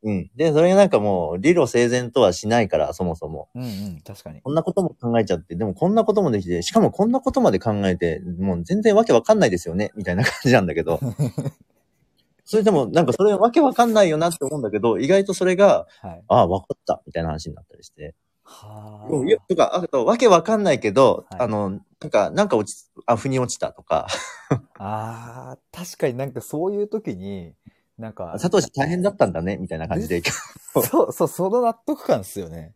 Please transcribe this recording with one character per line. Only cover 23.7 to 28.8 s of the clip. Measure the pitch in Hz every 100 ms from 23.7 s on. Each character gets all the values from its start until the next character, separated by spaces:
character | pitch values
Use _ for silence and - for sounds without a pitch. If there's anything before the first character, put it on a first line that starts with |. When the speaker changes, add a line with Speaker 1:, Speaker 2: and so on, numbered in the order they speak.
Speaker 1:
と | -
か。 | _ 78 98 - - - -
<laughs> | 139 - -
Speaker 2:
あ | 101 110 110 117 120 120 127 131
あ、 | _
確 | - 180 -
か | 156
に | 123
な | 135
ん |
か | 123
そ | - 151 185
う |
い | 208
う | 208
時 | 220 208 98
に、 | 95 98 85 _ - _ _ _
な | 113
ん |
か、 | 104 90 82
Speaker 1:
「サ | 175
ト | 196
シ | 139
大 | -